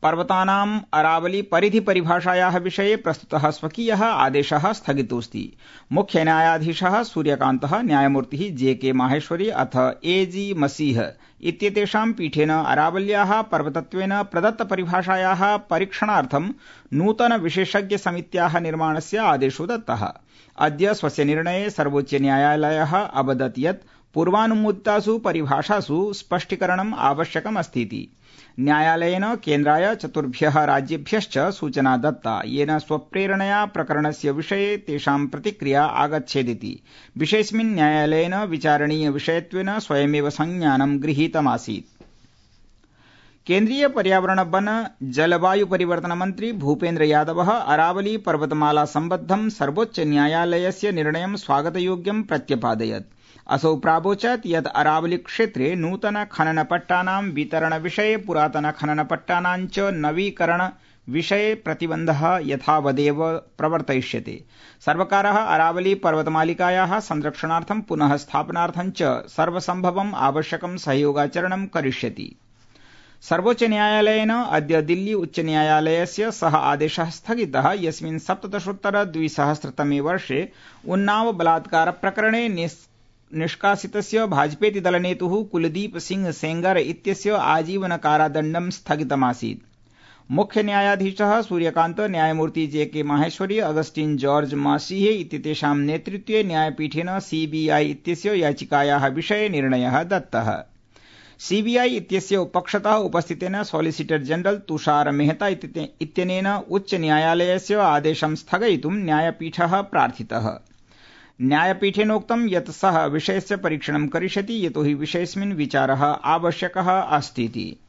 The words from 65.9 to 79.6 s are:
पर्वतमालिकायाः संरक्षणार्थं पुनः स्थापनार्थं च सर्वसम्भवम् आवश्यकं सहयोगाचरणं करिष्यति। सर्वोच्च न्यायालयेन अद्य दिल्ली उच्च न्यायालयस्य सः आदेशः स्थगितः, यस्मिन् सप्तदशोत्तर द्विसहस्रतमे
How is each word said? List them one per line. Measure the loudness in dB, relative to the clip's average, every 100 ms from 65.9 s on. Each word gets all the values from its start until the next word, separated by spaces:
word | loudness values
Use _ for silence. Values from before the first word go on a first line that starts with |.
| 2
पर्वतमालिकायाः | 2 2 0 0 0 2 2 2 2 0
संरक्षणार्थं | -2 -4 -4 -6 -4 -2 -2 -6
पुनः | -4 0 2 2
स्थापनार्थं | 0 -4 -2 -2 -2 -2 -6
च | -2 0 0 -4
सर्वसम्भवम् | -2 -2 -2 -4 -2 0 0 -4 0
आवश्यकं | 0 0 -2 -6 -6 -8
सहयोगाचरणं | -2 2 2 2 0 0 -2 -2 -4
करिष्यति। | -2 -2 -2 -6 -8 -14 -16 _ _ _ -20 -20 -20 -20 -20
सर्वोच्च | -2 0 2 2
न्यायालयेन | 2 2 2 4 4 2 2
अद्य | 0 0 0 2 0
दिल्ली | 2 0 0
उच्च | -2 -4 -4
न्यायालयस्य | 0 2 4 4 4 0 0 -2 -4
सः | 0 2
आदेशः | 2 2 0 0 -2 -6
स्थगितः, | -6 -6 -4 -2 2 2 2
यस्मिन् | -2 -4 -8 -8
सप्तदशोत्तर | -4 -6 -4 -8 -8 -6 -2 0 0
द्विसहस्रतमे | -2 -4 0 0 0